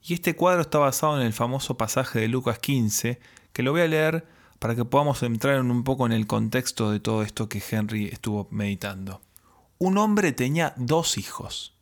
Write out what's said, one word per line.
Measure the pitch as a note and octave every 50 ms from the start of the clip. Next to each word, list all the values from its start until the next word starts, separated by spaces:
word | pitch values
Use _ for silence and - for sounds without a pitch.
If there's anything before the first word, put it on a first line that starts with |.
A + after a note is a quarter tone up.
| _
Y | - E3+
este | E3+ - F3+ D#3+
cuadro | - E3+ F3+ F3+ F3
está | D#3+ - - D3+
basado | C#3+ C#3 C3 - - D#3 D3+ C#3+
en | B2+
el | A2+ G#2+
famoso | - A#2+ A#2+ B2+ C3+ - - B2
pasaje | - A2+ G#2+ - C3+ C3 - - A#2
de | A2 A2+
Lucas | A#2 B2+ B2 B2 A2 -
quince, | - - C#3 C3 A#2 G#2 G2+ - - A#2 B2 - - - - - _ _
que | _ - B2
lo | C3
voy | D3 E3+
a | F3 E3
leer | D#3+ D#3 D#3 D#3 D#3+ E3 E3 - - - - - _ _
para | - A2+ A#2
que | A#2+ A#2+
podamos | A#2+ - C#3 D3 D3 C#3 -
entrar | - A#2+ A#2 A2 - C#3 C#3 C3+
en | B2+ B2
un | B2 B2 A#2+
poco | B2+ C3+ B2+ B2+
en | A#2 A2+
el | A2 A2 G#2
contexto | - A2 A2 A2 - B2+ B2+ - - - A2+ G#2+
de | G#2+ G#2
todo | - - A2 A2 G#2+
esto | G#2 - - A2+ G#2+
que | - G#2 - -
Henry | - A2 G#2+ G#2 A2 G#2+ G#2 G2+
estuvo | - - - A2+ G#2 G#2 G2 -
meditando. | - G#2+ G#2 G2+ G2+ F#2 - G2+ G2 F#2+ F#2+ G2 F#2+ F#2 _ _ _ - _ _ _ _ _ _ _ _
Un | F3+ F#3 F#3+ G3+
hombre | G#3+ G#3+ G#3 G#3 G3 E3+
tenía | B2+ - B2 B2+ D3 E3 E3 D3 - -
dos | B2+ A#2+ D3+ D#3+ E3 - - -
hijos | G2 - - - A2 G2+ - - - - _ _